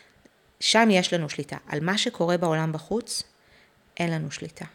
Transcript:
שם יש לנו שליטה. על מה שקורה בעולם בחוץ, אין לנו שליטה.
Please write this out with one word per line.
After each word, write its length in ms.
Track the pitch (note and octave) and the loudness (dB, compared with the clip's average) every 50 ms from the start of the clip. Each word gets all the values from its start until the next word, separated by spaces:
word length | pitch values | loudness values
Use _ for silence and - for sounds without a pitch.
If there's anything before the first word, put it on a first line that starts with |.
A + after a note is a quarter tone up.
| - _ _ _ _ - _ _ _ _ _ _ | -20 _ _ _ _ -20 _ _ _ _ _ _
שם 280 | - - - G#3+ A#3 A3+ | 0 2 4 6 6 6
יש 240 | G3 F3+ F3+ - - | 6 4 4 2 0
לנו 140 | E3+ D#3+ D3 | -2 -2 -4
שליטה. 280 | - - C#3+ - D3 - - - | -6 -8 -8 -8 -10 -14 -10 -6
על 120 | D3+ D3 | -6 -4
מה 180 | D#3+ F3 G3 A3 | -2 -2 0 0
שקורה 380 | - B3+ - - E3+ E3+ F3 | -2 -2 -2 0 0 2 2
בעולם 360 | F3 F3+ E3+ D#3+ D#3 D#3+ D#3+ D#3 | 2 2 2 2 2 0 0 -2
בחוץ, 500 | D#3 - - G3 A#3 A#3+ - - - - - _ _ _ _ _ - - _ _ _ _ _ _ | -4 -6 -4 -4 -4 -4 -4 -8 -8 -8 -10 _ _ _ _ _ -20 -20 _ _ _ _ _ _
אין 140 | - F3 E3+ | -4 -2 -2
לנו 200 | E3 D#3+ D#3 D3+ | -2 -2 -4 -6
שליטה. 340 | - - E3+ D#3+ - - F3 D#3+ - | -8 -10 -10 -12 -12 -12 -14 -14 -14